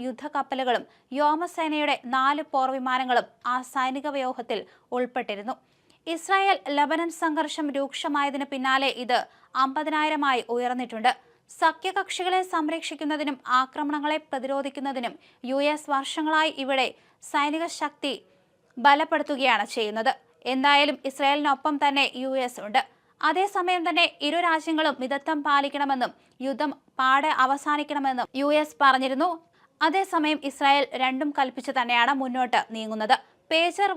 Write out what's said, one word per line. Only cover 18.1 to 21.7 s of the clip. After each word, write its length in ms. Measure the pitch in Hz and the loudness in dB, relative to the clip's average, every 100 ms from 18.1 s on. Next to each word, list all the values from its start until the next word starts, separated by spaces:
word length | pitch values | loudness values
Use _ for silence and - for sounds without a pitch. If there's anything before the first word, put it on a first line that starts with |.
| 247 - _ _ _ _ - | -6 -10 _ _ _ _ 0
ബലപ്പെടുത്തുകയാണ് 800 | 254 285 311 302 294 285 262 220 220 | 4 4 4 0 0 0 2 2 0
ചെയ്യുന്നത്. 380 | - 214 214 233 269 _ _ - | -4 -4 0 0 -2 _ _ -4
എന്തായാലും 440 | 262 277 285 294 277 269 | 0 4 6 4 0 -6
ഇസ്രായേലിനൊപ്പം 680 | - 277 294 294 269 311 | 0 2 2 2 0 0